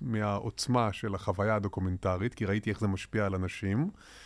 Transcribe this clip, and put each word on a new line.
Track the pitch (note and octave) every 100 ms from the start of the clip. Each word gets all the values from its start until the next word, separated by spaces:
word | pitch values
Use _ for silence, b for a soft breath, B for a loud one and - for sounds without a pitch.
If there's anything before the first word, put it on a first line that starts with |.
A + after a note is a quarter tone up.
מהעוצמה | C3+ A2 G#2 G2+ A2+ - - B2 A2
של | - A2 F#2+
החוויה | - F#2+ G#2 G#2+
הדוקומנטרית, | G2+ - F#2 F#2 F#2+ F2+ A#2
כי | - G2+
ראיתי | G#2 A2
איך | G2
זה | G#2+
משפיע | F#2+ - A2 G2
על | F#2
אנשים, | F#2 - G2 G#2 F3 - B B